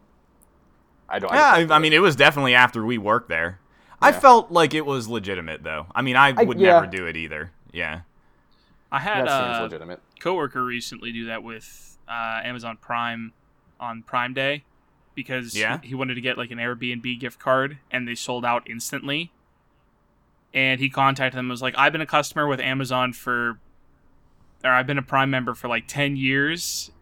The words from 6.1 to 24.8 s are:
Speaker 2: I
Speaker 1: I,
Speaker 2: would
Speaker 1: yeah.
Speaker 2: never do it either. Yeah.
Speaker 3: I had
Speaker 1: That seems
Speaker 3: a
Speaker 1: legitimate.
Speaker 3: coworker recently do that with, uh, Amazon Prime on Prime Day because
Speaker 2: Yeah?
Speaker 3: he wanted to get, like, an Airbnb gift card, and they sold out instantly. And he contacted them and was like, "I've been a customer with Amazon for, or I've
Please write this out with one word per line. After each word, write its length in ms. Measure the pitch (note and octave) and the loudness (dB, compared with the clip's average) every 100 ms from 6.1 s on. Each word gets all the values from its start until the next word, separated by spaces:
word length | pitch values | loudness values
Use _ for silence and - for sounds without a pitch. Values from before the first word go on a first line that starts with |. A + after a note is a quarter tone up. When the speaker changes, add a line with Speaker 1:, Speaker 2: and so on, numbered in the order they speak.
| B2+ | 6
Speaker 2:
I 180 | C#3+ - | 6 6
Speaker 1:
I, 60 | |
Speaker 2:
would 160 | A#3 - | 2 4
Speaker 1:
yeah. 120 | F#3 E3+ | 6 6
Speaker 2:
never 60 | - | 4
do 200 | F#2+ E2+ | -4 -6
it 100 | D#2+ | -6
either. 340 | D#2+ D2+ E2+ - - | -8 -10 -12 -16 -14
Yeah. 280 | E2+ E2 D#2+ E2+ _ _ _ _ _ _ _ - | -8 -8 -8 -14 _ _ _ _ _ _ _ -8
Speaker 3:
I 60 | C#3 | -6
had 280 | E3 G#3 D#3+ | -2 -2 0
Speaker 1:
That 160 | C#3 B2 | 0 -2
seems 120 | A#2 | -4
Speaker 3:
a 20 | |
Speaker 1:
legitimate. 400 | A2+ D#2+ E2 F2+ _ - | -6 -10 -14 -18 _ -10
Speaker 3:
coworker 420 | E3+ F#3 C#3 C3 | -4 -4 -4 -6
recently 500 | B2 A#2+ - A#2+ A#2 | -6 -6 -10 -12 -10
do 120 | A#2 A2+ | -10 -8
that 140 | A2+ | -10
with, 540 | A2+ A2+ - - - - - | -12 -16 -18 -20 -20 -20 -12
uh, 360 | A#2 A2+ A2+ | -8 -6 -6
Amazon 320 | A#2+ B2 A#2 A2 | -8 -10 -12 -12
Prime 540 | - A#2+ A#2+ A#2 A2+ - _ _ _ - | -8 -4 -4 -6 -12 -18 _ _ _ -14
on 220 | A#2+ A2+ | -12 -12
Prime 320 | - B2+ B2 | -6 -4 -4
Day 300 | C3 C3+ D3 - _ _ _ _ | -4 -4 -4 -10 _ _ _ _
because 420 | - C3 B2+ A#2 G2+ | -14 -8 -8 -6 -4
Speaker 2:
Yeah? 220 | G#2+ D3 | -2 -4
Speaker 3:
he 120 | B2 | -8
wanted 180 | C3 C3 B2 | -6 -6 -4
to 40 | |
get, 160 | B2+ B2 | -4 -6
like, 140 | B2 | -6
an 80 | A#2+ | -8
Airbnb 600 | A#2+ A#2+ B2 B2 B2 A#2+ | -8 -6 -6 -6 -8 -8
gift 200 | B2 - | -10 -6
card, 400 | - C3 C3+ C#3+ _ | 0 2 0 -6 _
and 160 | B2+ A#2+ | -6 -6
they 80 | |
sold 300 | A#2 - B2 | -8 -6 -4
out 240 | A#2+ A#2+ - | 0 -2 -4
instantly. 640 | A#2 - C#3+ C#3 D3 E3+ _ _ _ _ _ _ _ _ _ _ _ _ | -12 -10 -8 -6 -6 -6 _ _ _ _ _ _ _ _ _ _ _ _
And 260 | C3 C3 C3 | -2 0 0
he 120 | C3+ | -2
contacted 480 | C#3+ C3+ C3+ C3 B2+ | 0 0 2 -2 -4
them 80 | B2+ | -8
and 40 | |
was 120 | A#2+ | -6
like, 120 | C3 A#2+ | -4 2
"I've 120 | C#3+ | 2
been 100 | D#3 | 2
a 40 | D#3 | -2
customer 400 | D3+ C#3+ D#3+ D3 | -2 -2 -2 -2
with 140 | C3 | -2
Amazon 540 | C3 C3 C3 B2+ B2+ | -2 -4 -2 -2 -2
for, 440 | A#2+ B2+ A#2+ A#2+ A2+ _ _ _ _ _ _ _ _ _ _ | -4 -6 -4 -4 -6 _ _ _ _ _ _ _ _ _ _
or 100 | C3 | 2
I've 140 | B2+ | 4